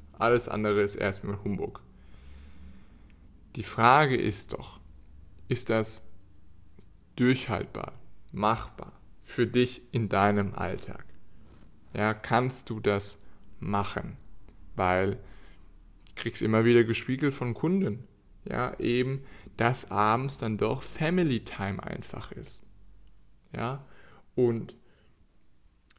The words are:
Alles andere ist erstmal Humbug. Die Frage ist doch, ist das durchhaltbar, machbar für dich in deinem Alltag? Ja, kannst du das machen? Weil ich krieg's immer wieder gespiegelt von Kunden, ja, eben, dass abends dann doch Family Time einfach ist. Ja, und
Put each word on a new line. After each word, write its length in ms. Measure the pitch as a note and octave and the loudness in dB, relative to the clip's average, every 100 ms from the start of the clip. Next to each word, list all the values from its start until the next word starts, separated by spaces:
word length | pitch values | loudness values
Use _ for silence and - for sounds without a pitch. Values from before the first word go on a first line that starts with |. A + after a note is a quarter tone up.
| - | -14
Alles 360 | - A#2 A#2+ - | 0 4 4 2
andere 340 | G#2+ G#2+ G#2 | 0 2 4
ist 120 | G2+ | 2
erstmal 480 | - G2+ G2 - G2+ | 2 -2 -2 -4 -4
Humbug. 380 | G#2 G2+ - - - - - - - - - - - - - - - - - - - - | -2 -2 -4 -8 -18 -20 -20 -18 -16 -16 -16 -16 -16 -16 -18 -20 -20 -20 -20 -20 -14 -10
Die 60 | |
Frage 540 | G#2 - A#2 C#3 D3+ B2+ | -6 4 8 8 8 4
ist 360 | - - - | 2 -2 -6
doch, 260 | - - - - - - - - - - | -8 -10 -16 -20 -20 -20 -20 -20 -10 -4
ist 220 | B2 - | -2 0
das 420 | A2 A2 - - - - - - - - - - - - - | 0 0 -4 -8 -14 -16 -20 -20 -20 -20 -20 -20 -20 -10 2
durchhaltbar, 760 | B2 C3 - G#2+ - - - - - - - | 4 4 0 -4 -4 -8 -8 -10 -12 -14 -10
machbar 600 | - G#2 A2+ - - - - - - | 0 2 2 -4 -12 -14 -16 -20 -20
für 240 | - - A2+ | -6 0 2
dich 360 | A#2+ B2 - - | 4 2 0 -6
in 180 | B2 G#2 | -2 2
deinem 460 | G2+ G2+ G#2 G2+ | 4 6 4 0
Alltag? 500 | - F2+ F2+ - - - - - - - - - - - | -2 -4 -4 -8 -10 -10 -12 -14 -16 -18 -18 -18 -18 -10
Ja, 180 | G#2+ G#2+ | -2 0
kannst 560 | A2 - A#2+ B2+ C3 - | 0 2 2 2 -2 -6
du 100 | A2 | -2
das 420 | G#2 G2+ - - - - - - | 2 2 0 -8 -12 -14 -14 -8
machen? 580 | - G2+ G2 - - - - - - - - - | -2 0 0 -4 -8 -10 -12 -12 -14 -16 -8 0
Weil 420 | F#2 F#2 G2 A2 - - - - - - - - | 2 4 2 -2 -8 -16 -18 -20 -20 -20 -20 -20
ich 100 | - | -16
krieg's 280 | - - - | -8 -6 -2
immer 220 | A2 A2 | 4 6
wieder 200 | A2+ A#2+ | 8 8
gespiegelt 480 | A2 A2+ - C3 D3 | 8 2 -2 0 0
von 220 | C#3 B2 | 0 -4
Kunden, 520 | A2+ D#3+ F#3+ E3+ A2 - - - - - | 0 2 2 2 -2 -10 -20 -20 -14 -6
ja, 300 | A#2+ B2+ - | -2 -2 -2
eben, 460 | - A#2+ B2+ C3+ - - - - | 0 2 0 -2 -8 -16 -10 0
dass 340 | A#2 C3 - | 2 2 -2
abends 480 | G2 G#2+ A#2 C3+ C#3 | 2 4 4 0 -4
dann 200 | A2+ G#2 | -2 0
doch 240 | G#2+ C#3 | 0 0
Family 580 | - - D#3+ F#3 E3 A#2 | -6 -4 0 2 2 2
Time 420 | - - G2 G2 | -2 -6 -4 -4
einfach 500 | - - - - - | -6 -8 -8 -10 -10
ist. 320 | - - - - - - - - - - - - | -12 -12 -14 -16 -18 -20 -20 -20 -20 -20 -20 -12
Ja, 300 | A#2+ A#2 C#3 - - - - - | -6 -6 -6 -10 -18 -18 -20 -6
und 400 | - B2 A#2 F#2 - - - - - - - - - - _ _ | 2 2 2 -4 -14 -20 -20 -20 -20 -20 -20 -20 -20 -20 _ _